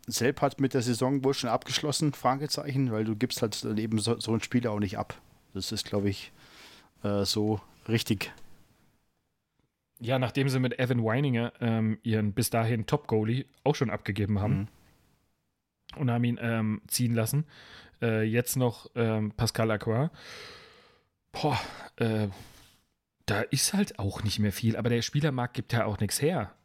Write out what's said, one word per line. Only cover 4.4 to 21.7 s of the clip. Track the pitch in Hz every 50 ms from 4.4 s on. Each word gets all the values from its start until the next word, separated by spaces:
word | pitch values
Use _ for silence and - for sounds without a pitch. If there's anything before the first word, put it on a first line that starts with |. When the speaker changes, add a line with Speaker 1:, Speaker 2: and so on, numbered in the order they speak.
| -
Speaker 1:
Spieler | - - 123 120 117
auch | 104 104
nicht | 104 92 -
ab. | - - - - - - - - _ _ _ -
Das | 98 95 - 113
ist, | 107 -
glaub | - - 104 98
ich, | 101 98 - - - - - - - - - - - - - - _ _ _ -
äh, | 104 101 101 98
so | - - 107 104 107 107 101 - - - - - -
richtig. | 113 113 - - 113 95 - - - - - - - - - _ _ _ _ _ _ _ _ _ _ _ _ _ _ _ _ _ _ _ _ _ _ _ _ _ _ -
Speaker 2:
Ja, | 120 113 135 127
nachdem | 127 113 - 139 135 139
sie | 127 131
mit | 127 123 120 -
Evan | 127 120 131 120 113
Weininger, | 110 110 131 147 139 123 117 117 117 - -
ähm, | 120 117 113 113 110 110 107 - -
ihren | 117 110 110 107 104 98
bis | - 113 -
dahin | - 117 113 113 120 110 107
Top-Goalie | - - 143 - - 117 110 107 110 120 131 135 - _ _ -
auch | 139 147
schon | - 135 110
abgegeben | - 107 - - 101 101 104 98 104 98
haben | 101 107 -
Speaker 1:
Mhm. | 98 104 - - - _ _ _ _ _ _ _ _ _ _ _ _ _ _ _ _ _ _ _ _ _ - -
Speaker 2:
und | - 143 123 117
haben | 120 120
ihn, | 120 120 -
ähm, | 117 117 113 113 110 110 107 - -
ziehen | - - - 123 113 120
lassen, | 117 113 117 - 147 156 - - - - - - - - - _ - 120
äh, | 117 110 110 110
jetzt | 110 110 120 120 - -
noch, | 131 127 120 - - - - -
ähm, | 123 117 113 110 107 107 104
Pascal | - - 117 110 - - 113 113
Acquaar. | 107 101 - 117 110 113 143 170 - - - - - - - - - - - - - - - - _ _ _ _ _ _ _ _ -
Boah, | - - 151 131 107 - -